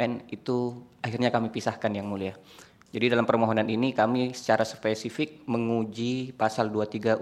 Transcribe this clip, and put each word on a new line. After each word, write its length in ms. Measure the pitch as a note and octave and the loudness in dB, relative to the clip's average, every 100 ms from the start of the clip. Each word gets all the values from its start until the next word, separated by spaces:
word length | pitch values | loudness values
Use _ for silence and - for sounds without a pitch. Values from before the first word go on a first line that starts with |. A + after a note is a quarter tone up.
N, 240 | A#2+ A#2+ - | -2 -4 -8
itu 560 | A2+ - B2 B2 A#2+ - - | -10 -2 0 0 -6 -16 -12
akhirnya 320 | A#2 A2+ A#2+ | -6 0 2
kami 240 | A#2+ A2+ | 2 0
pisahkan, 400 | A2+ A2+ - A2 | -2 -4 -2 -2
Yang 120 | G2+ G2+ | -2 -4
Mulia. 240 | G2 F#2+ - - - - _ - | -4 -6 -8 -18 -20 -20 _ -10
Jadi, 160 | A#2 A#2+ | 0 2
dalam 160 | A#2+ | 2
permohonan 480 | A#2 A2+ A2 A2 A2 | 4 4 4 2 2
ini 240 | A2 C3 | 2 0
kami 400 | B2 A2 B2+ B2+ | 4 2 2 -2
secara 320 | B2+ - A2+ A2 | -2 2 2 2
spesifik 800 | - A2 G#2+ A#2 - D3+ - - | -2 -2 -2 -4 -4 -6 -6 -4
menguji 880 | A#2 A#2 A#2 A2 G#2 A#2+ B2+ B2+ | -2 0 0 -2 -4 -4 -2 -6
pasal 400 | - A2 - G#2+ | -2 -2 2 0
dua 160 | G#2+ G#2 | 0 -2
tiga 240 | A2 A2+ A2 | -2 0 0